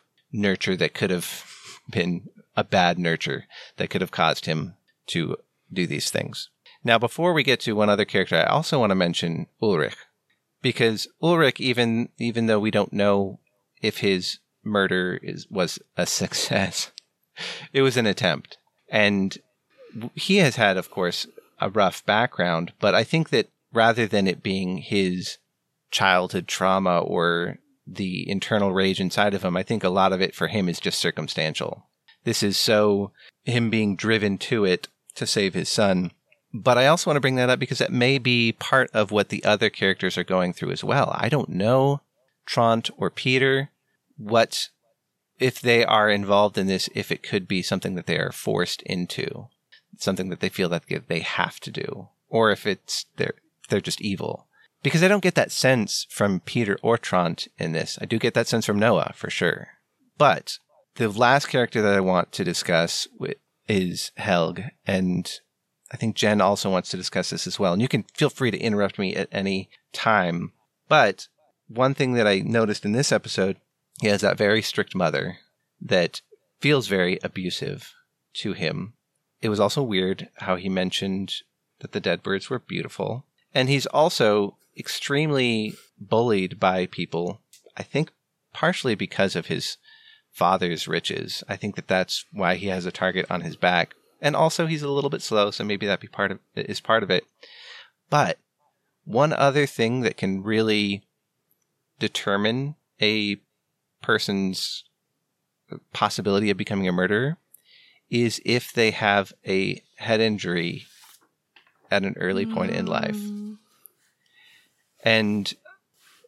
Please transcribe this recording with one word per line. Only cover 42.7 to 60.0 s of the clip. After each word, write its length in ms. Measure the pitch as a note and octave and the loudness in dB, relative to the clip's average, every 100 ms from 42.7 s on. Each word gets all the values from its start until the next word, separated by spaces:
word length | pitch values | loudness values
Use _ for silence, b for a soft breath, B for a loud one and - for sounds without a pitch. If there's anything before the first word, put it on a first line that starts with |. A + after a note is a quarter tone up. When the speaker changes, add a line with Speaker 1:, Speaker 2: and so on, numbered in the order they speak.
| A2+ - - | 2 -2 -4
Speaker 1:
or 140 | F#2 | -6
Peter, 600 | - C3 B2+ C3+ C3+ C#3 _ _ _ _ - | -2 0 2 2 2 -2 _ _ _ _ -16
what, 520 | G#2 A2+ A2 - - _ _ _ _ _ _ - | 0 2 2 0 -8 _ _ _ _ _ _ -2
if 200 | B2+ - | -2 0
they 240 | B2 A#2 | 4 4
are 280 | - A2 G#2+ | 6 4 4
involved 480 | G#2 G2 G2+ G#2 G2 | 2 4 4 4 2
in 80 | F#2+ | 0
this, 220 | F#2+ - | 0 -2
if 180 | - G2+ | -6 -6
it 120 | - | -6
could 240 | - G#2 F2+ | -4 -4 -2
be 160 | F#2+ | -4
something 320 | - F#2+ F#2 F#2 | -2 -4 -4 -6
that 100 | E2+ | -4
they 140 | E2+ | -2
are 120 | F2+ | -2
forced 520 | - G#2+ G#2 F2 - | -6 -4 -2 -2 -6
into, 640 | - F2+ F2+ - - - A2+ _ _ b b - | -6 -6 -6 -6 -8 -8 -16 _ _ b b -8
something 320 | - F#2+ F#2 | -4 -4 -6
that 120 | F2 | -6
they 80 | F#2+ | -6
feel 200 | - F2+ | -2 -2
that 140 | E2+ - - - | -2 -4 -8 -4
they 120 | E2 | -6
have 380 | - - F2+ - | -4 -2 -2 -4
to 100 | - | -12
do, 380 | A2+ - - - _ _ | -10 -8 -10 -14 _ _
or 220 | A2+ A2 | 2 4
if 160 | G2 - | 4 -2
it's, 400 | F#2+ - - - - | -4 -6 -10 -8 -6
they're, 160 | - - _ _ - | -6 -6 _ _ -4
they're 120 | G#2 | -2
just 200 | - - | -2 -6
evil. 460 | G#2+ G2 D#2 - _ b b _ | -4 -4 -6 -8 _ b b _
Because 180 | C#3+ D#3+ | 0 4
I 60 | F#3 | 4
don't 160 | G3+ | 4
get 120 | F3+ D3+ | 2 2
that 160 | - | 0
sense 540 | - C3 B2+ G2+ - - | 2 2 4 2 -4 -6
from 300 | - G#2 F#2 | -2 0 0
Peter 360 | - A#2+ G2+ G2 | -2 -2 0 0
or 160 | A2+ A#2 | 2 0
Trant 480 | - F#2 E2+ D#2 - - | 2 2 2 -2 -8 -8
in 140 | E2 | -4
this. 260 | D#2+ D#2 - | -4 -4 -8
I 60 | - | -4
do 140 | A2 | -2
get 160 | A#2+ A#2 | 0 0
that 120 | A#2 | 0
sense 180 | A#2 - | 0 0
from 120 | G#2 | 2
Noah, 360 | A2+ F#2 - - | 4 2 0 -6
for 160 | - | -8
sure. 380 | - F2 - - - _ _ | -2 0 -2 -8 -20 _ _